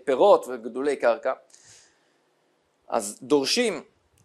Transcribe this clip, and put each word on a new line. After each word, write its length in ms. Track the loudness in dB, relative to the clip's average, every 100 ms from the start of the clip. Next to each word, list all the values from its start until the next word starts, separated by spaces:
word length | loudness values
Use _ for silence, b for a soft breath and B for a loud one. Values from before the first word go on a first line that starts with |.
פירות 420 | -4 2 6 6 4
וגדולי 480 | -10 -10 -6 -4 0
קרקע. 380 | 0 0 -4 -8 _ b b b b b b b _ _ _ _ _ _ _
אז 320 | -6 -6 -12
דורשים, 640 | 0 0 2 0 -2 -4 -12 _ _ _